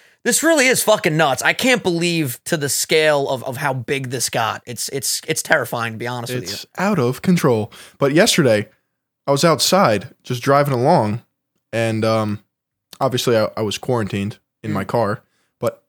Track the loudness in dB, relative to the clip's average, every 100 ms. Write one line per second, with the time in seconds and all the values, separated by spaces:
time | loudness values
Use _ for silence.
0 | _ _ -2 2 2 4 4 2 2 2
1 | 2 2 2 2 0 0 0 2 0 0
2 | 0 0 -2 -6 -4 -2 -2 -4 0 2
3 | 4 2 0 -4 -6 -4 -4 -4 -4 -6
4 | -4 -6 -4 -2 -2 -4 -10 -10 -8 -6
5 | -6 -6 -6 -6 0 -2 0 -6 -6 -6
6 | -8 -8 -6 -8 -8 -12 -12 -4 -2 0
7 | 0 0 0 2 2 0 -2 -10 -20 _
8 | 2 4 4 4 4 2 0 _ _ _
9 | _ _ -2 2 4 2 2 4 4 2
10 | -4 _ -10 -4 2 4 4 2 2 2
11 | 2 -4 -10 _ _ _ _ -2 -2 0
12 | 0 0 -2 -6 _ _ _ _ _ -4
13 | -2 0 2 2 0 -2 -4 -4 -4 -2
14 | -2 -4 -4 -8 _ _ -6 -6 -2 -2
15 | -2 -4 _ _ _ _ -6 -6